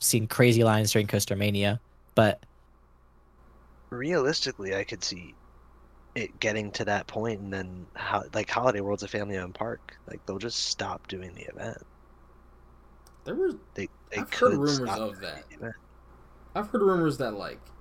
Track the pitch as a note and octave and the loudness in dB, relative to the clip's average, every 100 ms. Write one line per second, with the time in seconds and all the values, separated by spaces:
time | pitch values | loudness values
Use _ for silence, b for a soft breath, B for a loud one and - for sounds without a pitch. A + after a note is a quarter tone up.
0 | - A#2+ A2 - B2 A2+ A2+ G#2+ G#2+ A2 | 2 2 0 6 6 8 6 6 4 4
1 | G#2 G#2 - G2 G#2 G2+ G2+ A2 - - | 4 2 0 0 2 2 2 0 -6 -20
2 | - - G#2+ - - - _ - - - | 0 4 4 4 -6 -20 _ -20 -20 -20
3 | _ - _ - - - - - - B2 | _ -20 _ -20 -20 -20 -20 -20 -12 -6
4 | C#3 F3 C3+ D#3+ C3+ - F#2+ G2 G2+ G#2 | 0 2 2 0 -2 -4 -4 -4 -4 -6
5 | - F2+ E2+ - - - - - - - | -8 -8 -14 -20 -20 -20 -20 -20 -20 -20
6 | - - G#2+ - A2 G#2+ G#2 - G#2+ G2+ | -14 -8 -8 -2 -2 0 -4 -4 0 0
7 | - A2+ A2+ G#2 G2 G2 F#2 F2+ F2 - | 0 -4 -4 -4 -6 -6 -6 -10 -12 -10
8 | - G2+ - G#2+ G2+ - B2+ G2+ G2 G2+ | -2 -2 -2 -4 -2 2 2 2 0 -2
9 | G2+ G#2+ G2+ F#2+ F2+ - A2+ - - - | -2 -4 -4 -4 -6 -6 -6 -6 -12 -20
10 | - - - F#2+ A#2 - - - G2 F#2 | -16 -12 -8 -6 -6 -4 -4 -4 -6 -8
11 | - F#2+ F2+ E2+ - - - - - - | -10 -10 -10 -12 -14 -10 -10 -10 -16 -20
12 | - - - - - - - - - - | -20 -20 -20 -20 -20 -20 -20 -20 -20 -20
13 | - - - A#3+ F#4+ G#3+ - - - - | -20 -16 -8 -2 -2 -2 -10 -10 -10 -12
14 | - - - - B3 C#3+ C#3+ C#3+ A#2+ G#2 | -10 -8 -6 2 4 4 2 2 0 -2
15 | A2 G2 F#2+ C#2+ C#2+ - A2+ - - - | -4 -6 -10 -12 -16 -12 -12 -12 -18 -20
16 | - - - - - F3 G#3+ A3+ G3 F3+ | -20 -20 -20 -20 -10 -8 -2 2 4 6
17 | D#3+ C3 B2 G#2 E2+ A#1+ - - | 4 2 -2 -4 -8 -12 -16 -20